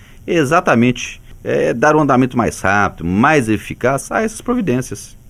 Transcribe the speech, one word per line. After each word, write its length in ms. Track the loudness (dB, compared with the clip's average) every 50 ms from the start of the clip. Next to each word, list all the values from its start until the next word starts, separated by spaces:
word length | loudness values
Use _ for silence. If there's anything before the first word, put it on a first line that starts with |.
| -20 -20 -20 -12 -6
é 80 | -2 0
exatamente, 840 | 0 2 2 2 2 2 2 2 4 4 2 0 -2 -6 -14 -14 -16 -20 -20 -20 -10 -6
é, 300 | -2 -2 0 0 0 0
dar 220 | 2 2 2 4
um 60 | 4
andamento 360 | 2 2 2 2 2 2 0
mais 240 | 0 -2 -2 -2 -2
rápido, 420 | 0 0 2 2 2 0 -2 -4 -4
mais 460 | -2 0 2 4 4 4 2 2 2
eficaz 640 | 0 -2 -4 -8 -6 -4 -2 -2 -2 -2 -4 -4
a 100 | -4 -2
essas 200 | -2 -4 -6 -6
providências. 760 | -6 -4 -4 -2 -2 -2 -2 -2 -4 -6 -10 -14 -14 -18 -20 -20 -20